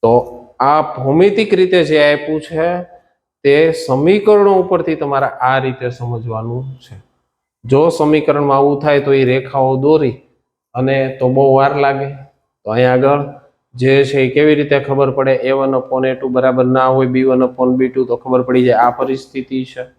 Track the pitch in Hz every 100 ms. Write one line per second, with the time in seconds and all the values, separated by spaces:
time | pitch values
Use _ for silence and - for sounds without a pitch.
0 | 113 120 120 - - _ 131 151 151 -
1 | 131 151 196 202 214 185 185 185 151 156
2 | 147 147 147 156 151 165 170 180 175 -
3 | _ _ _ _ 139 143 160 160 - 131
4 | 156 208 202 208 202 190 180 180 165 156
5 | 147 139 135 - 127 135 131 123 123 123
6 | 123 117 117 110 113 120 135 131 - 98
7 | _ _ _ _ _ _ 117 135 165 165
8 | 151 151 147 147 143 135 143 143 151 143
9 | 139 135 127 127 131 139 131 135 139 156
10 | 139 - _ _ _ _ _ 123 131 135
11 | 131 131 127 131 139 135 139 147 139 135
12 | 139 139 135 _ _ _ 104 110 127 127
13 | 135 143 139 - _ _ _ 123 127 135
14 | 135 139 127 139 151 147 143 139 139 139
15 | 135 135 135 131 123 135 135 131 127 131
16 | 131 127 135 127 131 127 127 131 127 131
17 | 131 127 131 127 127 127 127 127 127 131
18 | 123 120 131 127 123 127 123 113 123 123
19 | 131 135 - 135 127 131 131 - 127